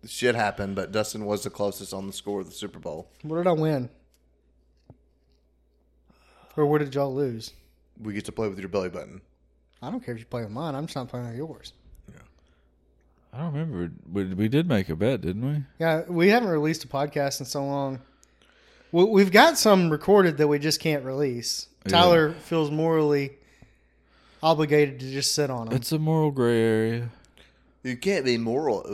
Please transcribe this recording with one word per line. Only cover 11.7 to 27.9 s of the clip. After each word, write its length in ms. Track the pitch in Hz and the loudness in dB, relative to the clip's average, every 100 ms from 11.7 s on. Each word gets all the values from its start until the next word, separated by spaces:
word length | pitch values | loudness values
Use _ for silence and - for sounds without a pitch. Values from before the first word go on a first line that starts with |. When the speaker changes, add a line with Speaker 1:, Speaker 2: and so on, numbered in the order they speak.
| _ - - - | _ -20 -20 -20
Speaker 1:
Yeah. 80 | - - _ _ _ _ _ _ _ _ _ _ | -20 -20 _ _ _ _ _ _ _ _ _ _
Speaker 3:
I 60 | 120 | -10
don't 140 | 165 | -6
remember. 380 | 143 160 101 87 - - | -4 -6 -4 -6 -8 -8
We, 120 | 92 95 | -4 -4
we 140 | 92 107 | -2 0
did 200 | 139 175 | 2 2
make 200 | 113 92 | 0 -2
a 80 | 80 | -2
bet, 240 | 104 127 | 0 0
didn't 240 | 85 95 127 | -4 -4 -4
we? 160 | 147 135 _ | -4 -6 _
Speaker 2:
Yeah, 240 | 165 160 170 | -2 -2 -2
we 200 | 175 180 | 2 4
haven't 200 | 226 220 | 4 2
released 340 | 165 151 160 | 0 0 -2
a 40 | - | -6
podcast 520 | 139 147 147 139 - | -4 -4 -2 -2 -4
in 60 | 131 | -8
so 180 | 143 | -6
long. 360 | 139 143 139 131 131 _ _ _ _ _ _ _ _ | -4 -4 -4 -8 -14 _ _ _ _ _ _ _ _
We, 120 | 170 | 4
we've 280 | 196 208 196 | 6 8 6
got 260 | 190 302 320 | 8 8 6
some 320 | 220 196 170 | 6 6 6
recorded 460 | 151 - 208 185 147 | 0 4 6 6 4
that 100 | 147 | 2
we 100 | 147 | 2
just 220 | 151 151 | 0 -2
can't 240 | 165 151 | 0 -2
release. 640 | 131 135 147 120 113 - - _ - | -2 -4 -2 -2 -6 -8 -10 _ 0
Speaker 3:
Yeah. 60 | |
Speaker 2:
Tyler 400 | 175 180 170 156 | 4 6 6 4
feels 380 | 160 - 165 151 | -2 -4 -2 0
morally 640 | 151 160 160 151 147 139 139 _ _ - _ _ _ _ _ _ _ | 0 0 2 2 2 -2 -10 _ _ -20 _ _ _ _ _ _ _
obligated 580 | 160 156 156 147 147 131 | 2 2 4 4 4 0
to 100 | 131 | -10
just 240 | 135 135 | -4 -4
sit 160 | - 143 | -2 -2
on 180 | 123 113 | -4 -4
'em. 60 | |
Speaker 3:
It's 160 | 127 120 | -4 -2
a 60 | 156 | -2
moral 320 | 156 160 151 | 0 2 2
gray 300 | 135 120 117 | 2 2 4
area. 480 | 113 110 110 117 120 - _ _ - _ _ _ | 4 2 0 -2 -6 -12 _ _ -20 _ _ _
Speaker 1:
You 140 | 127 | -8